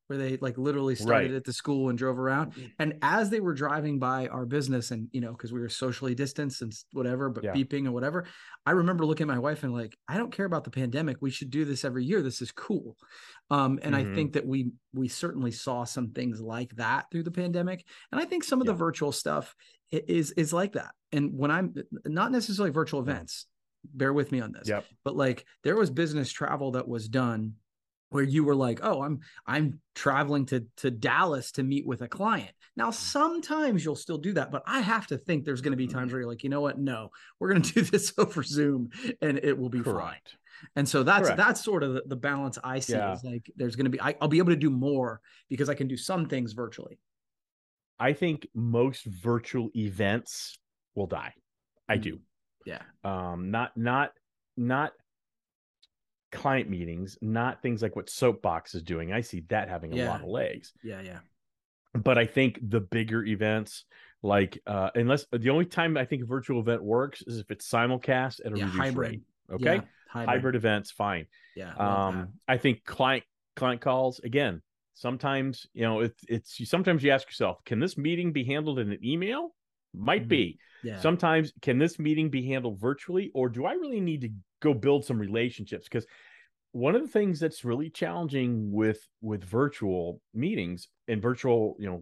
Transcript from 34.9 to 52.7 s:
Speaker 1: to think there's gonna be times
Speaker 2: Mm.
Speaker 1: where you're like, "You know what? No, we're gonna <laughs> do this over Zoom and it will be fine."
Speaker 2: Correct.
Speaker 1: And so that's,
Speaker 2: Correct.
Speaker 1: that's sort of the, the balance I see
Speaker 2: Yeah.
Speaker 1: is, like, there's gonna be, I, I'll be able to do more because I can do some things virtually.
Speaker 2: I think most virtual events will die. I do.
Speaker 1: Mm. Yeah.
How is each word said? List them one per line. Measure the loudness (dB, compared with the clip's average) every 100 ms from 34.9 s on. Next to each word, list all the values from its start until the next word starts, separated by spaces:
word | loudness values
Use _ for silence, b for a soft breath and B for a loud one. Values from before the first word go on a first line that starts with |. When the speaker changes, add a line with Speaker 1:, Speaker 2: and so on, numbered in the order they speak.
| 0 -2
Speaker 1:
to | -4
think | 0 0
there's | 0 -2
gonna | 0 0
be | -2
times | -2 -4
Speaker 2:
Mm. |
Speaker 1:
where | -4
you're | -6
like, | -6
"You | -4
know | -2
what? | -2 -2
No, | -4 -4 -8 B B B
we're | 2
gonna | 4
<laughs> | 6
do | 4
this | 6 4 2 2
over | 2 0
Zoom | -2 2 4 2 -2 B -8 B
and | 0 2
it | 2 0
will | 0
be | -2
fine." | 0
Speaker 2:
Correct. | -2 -4 -10 -16 -20 B B B
Speaker 1:
And | -2 2
so | 4
that's, | 6 6 6
Speaker 2:
Correct. | 4
Speaker 1:
that's | 4 2
sort | 0 0
of | 0
the, | -2
the | -4 -4
balance | -2 -2 -4 -6
I | -6 -4
see | -2
Speaker 2:
Yeah. | 0 0
Speaker 1:
is, | -4
like, | -6 -10 -10
there's | -4 -2 0
gonna | 0
be, | 2
I, | -2 0
I'll | 4
be | 6
able | 6
to | 6
do | 4
more | 2 2 2 0 -4 b b b
because | -2 0
I |
can | 0 -2
do | -4
some | -2 -2 0
things | -2 -2
virtually. | -4 -8 -10 -16 -18 _ _ _ _ _ _ _ _ _ 0
Speaker 2:
I | 2
think | 2 2 0 -4
most | -2 2 4 4 2
virtual | -10 -4 0 0 0 -4 -2 -2
events | -2 0 2 0 -4 -12 -12 -16 _ _ _ -6
will | -4
die. | -4 -6 -14 _ _ _ _ 0
I | 0
do. | 0 -8
Speaker 1:
Mm. | _ _ _ _
Yeah. | -14